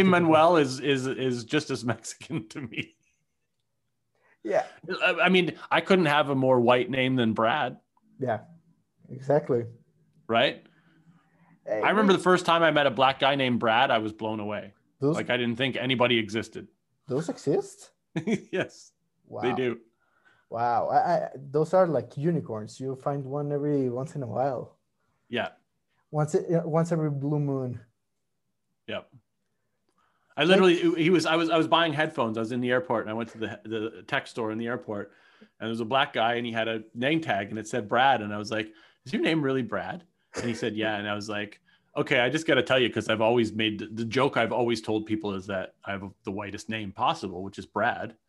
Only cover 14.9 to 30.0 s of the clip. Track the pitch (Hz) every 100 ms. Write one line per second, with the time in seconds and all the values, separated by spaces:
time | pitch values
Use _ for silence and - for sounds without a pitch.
14.9 | - 139 131 113 123 120 117 135 107 127
15.9 | 123 120 117 107 110 98 95 - _ _
16.9 | _ - 131 165 254 - 185 - - -
17.9 | _ _ 165 160 202 - 185 135 - -
18.9 | _ _ _ - 110 120 131 123 113 _
19.9 | _ _ _ _ _ _ 113 120 117 -
20.9 | 131 180 170 - - 139 143 156 185 180
21.9 | 135 113 - 156 165 117 107 107 - 131
22.9 | 131 147 143 131 143 143 147 147 143 127
23.9 | 120 156 147 117 120 139 123 - _ _
24.9 | _ _ _ _ 113 95 - _ _ _
25.9 | _ _ 151 151 190 180 165 165 160 165
26.9 | 170 156 139 139 156 143 135 127 117 -
27.9 | _ _ _ _ _ _ _ _ _ -
28.9 | 101 - 131 _ _ _ _ _ _ _
29.9 | _